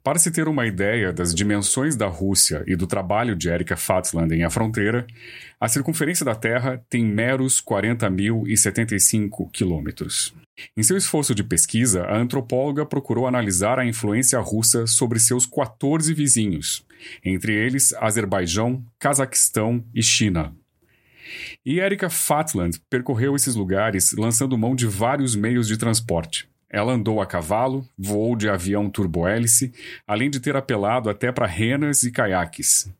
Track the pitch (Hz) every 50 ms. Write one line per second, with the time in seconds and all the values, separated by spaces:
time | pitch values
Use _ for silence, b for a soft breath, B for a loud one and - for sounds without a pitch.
0 | _ 131 151 175 - 175 165 160 160 156 156 139 120 113 95 87 98 101 110 120
1 | 104 92 82 82 87 87 85 82 101 104 104 101 98 - - 131 135 160 147 110
2 | 107 98 92 80 98 98 98 - - - 85 76 - - 92 85 95 85 98 101
3 | 92 90 101 107 123 123 104 82 82 87 85 85 85 - 92 82 - - 95 92
4 | 90 - - 82 85 80 82 82 85 87 - 110 113 113 110 113 101 104 117 120
5 | 123 B B B B B B B B B B B 117 117 - 143 135 - 160 -
6 | 156 147 180 - 160 131 113 113 - 113 120 123 120 131 127 123 - _ - 120
7 | 117 107 101 107 117 123 135 131 131 131 - - - - 110 98 98 113 120 117
8 | 117 98 92 90 101 107 113 113 101 - 110 107 - 104 95 120 113 110 110 95
9 | - - - 107 104 101 - - 90 - - - 107 90 85 78 71 76 - -
10 | - - - - - - - - - _ _ B B B B - - - 185 196
11 | 185 - - 156 143 - 156 101 95 - - 85 - - - 113 127 123 95 90
12 | 87 90 101 110 120 120 - 139 117 - 131 123 135 147 139 147 151 147 - 143
13 | - - 113 113 127 127 127 123 110 101 92 87 98 107 127 131 127 120 113 -
14 | - 104 104 120 117 - - 123 - - 104 110 110 - - 120 117 113 - -
15 | 131 117 113 113 - - 123 123 - - - 151 135 117 - _ - 139 156 160
16 | 156 156 165 147 147 135 - 117 107 101 87 73 71 - - - _ B B B
17 | B B B B B 90 95 90 95 110 107 104 110 127 127 139 - - - 110
18 | 113 110 104 117 107 95 101 98 90 82 82 104 113 120 127 131 120 - _ _
19 | - 143 143 135 135 127 - - - - - 113 107 113 123 120 117 - - 113
20 | 113 - - - 113 101 90 82 76 71 - - _ _ _ _ B B B B
21 | B B B B B B B B B B B B _ 127 147 175 190 196 202 196
22 | 190 175 165 - - - 151 147 160 156 - 98 87 87 85 - _ _ - 123
23 | 123 - 131 110 127 139 139 139 - 135 120 110 98 90 98 98 107 110 98 95
24 | - - - - 107 117 117 - 139 131 131 113 110 117 135 127 120 110 98 95
25 | 110 120 139 147 135 127 113 104 104 117 123 123 117 104 110 110 117 117 113 113
26 | - - 85 82 80 - - - - _ _ _ _ _ - 104 107 120 127 117
27 | 98 117 110 107 95 92 - 87 80 80 104 110 123 131 131 135 131 - _ -
28 | 95 101 104 104 110 117 120 113 104 107 101 90 87 98 101 104 104 101 - -
29 | 98 87 80 87 85 92 107 117 120 120 - - 139 123 B B B B B B
30 | B - 104 107 127 143 143 135 123 147 139 139 131 - 120 101 101 104 117 127
31 | 113 107 101 - - 120 123 - 123 95 82 87 110 117 135 139 151 147 143 -
32 | 127 123 123 - 120 101 92 90 87 82 - - - - - - - 98 -